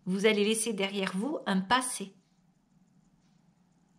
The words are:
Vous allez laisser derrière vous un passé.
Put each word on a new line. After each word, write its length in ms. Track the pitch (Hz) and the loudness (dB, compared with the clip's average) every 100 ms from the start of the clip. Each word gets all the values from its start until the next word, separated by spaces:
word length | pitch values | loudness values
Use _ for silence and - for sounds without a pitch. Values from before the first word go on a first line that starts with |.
| - | -6
Vous 200 | 190 214 | 2 4
allez 180 | 208 | 4
laisser 280 | 202 220 233 | 2 2 -2
derrière 400 | 196 196 202 190 | -2 -4 -2 -4
vous 240 | 185 247 320 - | -2 -4 -4 -2
un 140 | 190 | 0
passé. 520 | 190 254 262 - 190 - _ _ _ _ _ _ _ _ _ _ _ _ _ _ _ _ _ | 2 0 0 -8 -12 -16 _ _ _ _ _ _ _ _ _ _ _ _ _ _ _ _ _